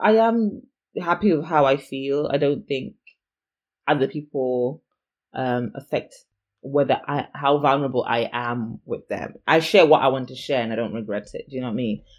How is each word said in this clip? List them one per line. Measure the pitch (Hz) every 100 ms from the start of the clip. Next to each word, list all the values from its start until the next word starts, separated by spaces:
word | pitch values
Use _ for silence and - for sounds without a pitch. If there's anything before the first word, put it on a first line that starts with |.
I | 208 220
am | 226 233 208 - - _ _ -
happy | 175 175 202
with | 156 165
how | 156 139
I | 143
feel. | - 135 135 143 147
I | 147
don't | 147 143 -
think | 135 131 - _ _ _ _ _ _ _ _ -
other | 147 139
people, | 151 147 143 127 123 123 156 _ _ _ _ _
um, | 127 127 123 120 135
affect | - 131 - - _ _ _ _
whether | 139 143 135 127 -
I, | 143 -
how | - 143 147
vulnerable | 143 139 135 123 -
I | 117 113
am | 120 120 123 113 - -
with | 117 -
them. | 95 - - -
I | 160
share | 160 202 156
what | 147
I | 139
want | 131 127
to | 127
share | - 131
and | 113
I | 113
don't | 117
regret | 110 107 104 104
it. | - -
Do | 131
you |
know | 127
what |
I | 113
mean? | 117 107 -